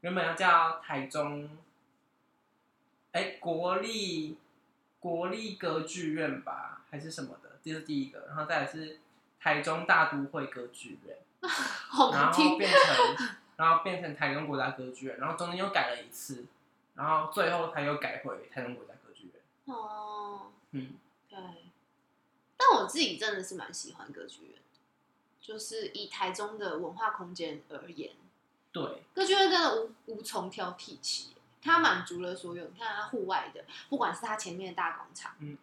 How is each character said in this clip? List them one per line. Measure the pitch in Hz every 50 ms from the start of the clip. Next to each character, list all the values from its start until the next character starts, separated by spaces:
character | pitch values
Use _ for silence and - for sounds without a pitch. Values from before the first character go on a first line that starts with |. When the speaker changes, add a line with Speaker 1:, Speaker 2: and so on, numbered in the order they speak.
| -
Speaker 1:
原 | 175 185
本 | 185 170
要 | 165 165
叫 | 160 190 180 170 165 165 160 160 -
台 | - - 156 139 135
中， | 135 - 156 147 147 147 147 147 151 151 160 - _ _ _ _ _ _ _ _ _ _ _ _ _ _ _ _ _ _ _ _ _ _ _ _ _ _ _ _ _ _
哎， | 170 190 185 185 -
国 | - 170 165 160 175 180 185 185
立， | - 226 226 214 202 185 170 160 156 156 - - _ _ _ _ _ _ _ _ _ _ _ _
国 | - 180 170 165 175 185
立 | 190 226 220 214 185
歌 | - - 170 160 160
剧 | 156 - - 180 170 156
院 | 151 160 160 147 135 - -
吧， | - - - - - - - - _
还 | - 139
是 | 147 160
什 | - - 139
么 | 127 117 - _
的， | - - - _
这 | 160 156
是 | 160
第 | 151 151 151 143 135
一 | 131
个。 | - - - -
然 | 143
后 | 156 151
再 | 156 170 151
来 | 139
是 | - - 156 156 156 156 - _ _ _ _ _ _ _ _
台 | - 160 151 147
中 | 147 170 160 170 175
大 | - 185 156 160 - 147
都 | 143 139
会 | 139 - 156 139
歌 | - - 127 123 120
剧 | - - - 113 90 - -
院。 | 92 - - - _
Speaker 2:
<laughs> | _ _ - 359
好 | - - - - - - - - - 254 - - -
难 | 139 - 302 -
听。 | - 311
Speaker 1:
然 | 302 311
后 | -
变 | 403 -
成， | - 554 523 - 587 - 494 466 480 - 254 240 - - _ _ _
然 | _ 160 165 165
后 | 165 -
变 | 190 180 180 175
成 | 160 147
台 | 143 156 143 139
中 | 147 156
国 | 147 139
家 | 135 131 135
歌 | 135 - 131 127
剧 | 127 - 131
院， | 131 120 120
然 | 131 156
后 | 165
中 | 160 175 170
间 | 175
又 | 180 190 202
改 | 196 170 131 120
了 | 123 - -
一 | -
次， | - - - - 139 120 120 - _ _ _ _ _ _ _ _ _
然 | - 139 151
后 | 160 156 165 170 -
最 | 202 185 165
后 | 175 170 165 160 -
他 | 151
又 | 143 143 147
改 | 143 - - - - -
回 | 135 - - - - -
台 | 135 127
中 | 120 123
国 | 120 104
家 | - -
歌 | - _ - -
剧 | - - 90 -
院。 | - _ _ _ _ _ - 262
Speaker 2:
哦。 | 233 220 214 214 214 214 214 208 208 208 202 202 202 196 202 - _ _ _ -
Speaker 1:
嗯。 | 139 131 131 - - _ _ _ _ _ _
Speaker 2:
对。 | 202 190 185 180 175 170 170 175 _ _ _ _ _ _ _ _ _ _ _ _ _ _ _ _ _ _
但 | 508 539 466
我 | - 392
自 | - - 302
己 | 320 214 175
真 | 147 214 220 208
的 | 190 185
是 | - 196
蛮 | 180 - 98 180
喜 | - - - -
欢 | - 190 - 139
歌 | - 85
剧 | - - - 82
院 | - -
的， | - _ _ _ _ _ _ _ _ _ _ _ _ _ _ _ _
就 | _ - 220 220
是 | 214 - 220 226 214 -
以 | - 208 208 190
台 | - - 196 185
中 | 180 185 208 208 220 214
的 | 208 185 160
文 | 156 180 156 175
化 | 185 226 214
空 | 208 - 185 175 180
间 | 165 170 160 151 - - _
而 | 156 143 - 175
言。 | 170 147 - - - - - - _ _ _ _ _ _ _ _ _
Speaker 1:
对。 | - - - - - - _ _
Speaker 2:
歌 | - 392
剧 | 381 381
院 | 403 392 381
真 | 349 349 330
的 | 285 415 453 440
无-， | - - _ _
无 | - - 208 -
从 | - - 208 180 185
挑 | - - 190 180 180
剔 | - - - 190 -
起， | - - - - - - - - _ _ _ _ -
它 | 285 330 330
满 | 330 269 - 175 175
足 | - 175 175 180
了 | 175 185
所 | 185 - 175 170
有， | 175 170
你 | 151 180 -
看 | 233 226
它 | 208 202 214
户 | 214 - 240 190
外 | 180 185 160 - - -
的， | - - - - - - -
不 | -
管 | 277 240 - 180
是 | - -
它 | 220 214
前 | 214 - 190 170
面 | 180 190 185 170
的 |
大 | 175 180 165 165
广 | - - - -
场， | - - - - _
Speaker 1:
嗯。 | 151 147 147 139